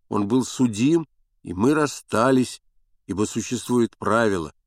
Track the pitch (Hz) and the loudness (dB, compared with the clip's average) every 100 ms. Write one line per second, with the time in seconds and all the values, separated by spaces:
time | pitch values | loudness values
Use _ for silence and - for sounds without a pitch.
0 | _ 107 101 131 117 - 127 104 135 165 | _ -4 0 0 0 -2 -2 0 2 2
1 | 160 _ _ _ - 90 120 151 147 - | -2 _ _ _ -12 -2 2 2 0 -4
2 | - 107 127 131 120 - _ _ _ _ | -4 0 4 4 2 -6 _ _ _ _
3 | - 95 107 120 - 120 - 123 113 - | -8 -4 -2 -4 -6 -8 -2 0 0 -2
4 | 107 110 113 95 73 - | 0 2 2 0 -4 -12